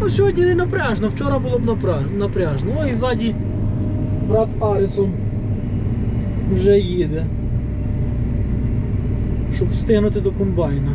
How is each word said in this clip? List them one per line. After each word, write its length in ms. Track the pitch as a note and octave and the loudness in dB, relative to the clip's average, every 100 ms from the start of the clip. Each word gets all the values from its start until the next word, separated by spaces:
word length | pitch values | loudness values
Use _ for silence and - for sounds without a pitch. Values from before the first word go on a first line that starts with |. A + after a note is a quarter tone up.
Ну, 60 | G#4 | 2
сьогодні 360 | - G4+ F4 F4+ | 4 4 6 4
не 100 | F4 | 4
напряжно, 520 | F4+ G4 C#4 G#3+ G#3+ | 2 0 0 0 0
вчора 320 | - C#4 C#4 | 0 0 0
було 200 | B3+ B3 | 0 0
б 60 | A#3 | 0
напра-, 520 | G#3+ F#3+ D#3 C#3 G3+ | 0 0 0 -2 -2
напряжно. 540 | G3+ F#3+ E3+ C#3+ D#3+ B3+ | -2 0 0 0 -2 0
О, 60 | D4 | 0
і 80 | |
ззаді 420 | A#3 B3+ A#3 A3+ - - - - - - - - - - | 0 0 0 -2 -2 -4 -2 -2 -2 -2 -2 -2 -2 0
брат 180 | G#3 A3 - | 2 0 0
Арісон 500 | G#3 G3+ G3 G3 G3 E3+ - - - - - - - - - - - - - | 0 0 0 0 -2 0 -2 -2 -2 -2 -2 -2 -2 -2 -2 -2 -2 -2 0
вже 260 | F#3+ F#3+ G3+ | 2 4 4
їде, 460 | F3 F3 D3+ D3+ D#3+ - - - - - - - - - - - - - - - - - - - - - - - | 4 -2 -2 -2 -2 -2 -2 -2 -2 -4 -2 -2 -2 -2 -2 0 0 0 0 0 0 -2 -2 -2 0 -2 -2 0
щоб 160 | F3 | 0
встигнути 500 | - - G#3+ G#3 G#3 | 0 2 2 4 0
до 100 | G3 | -2
комбайна. 600 | F#3+ G3 E3+ D#3+ C#3 C#3 | 0 0 0 0 0 0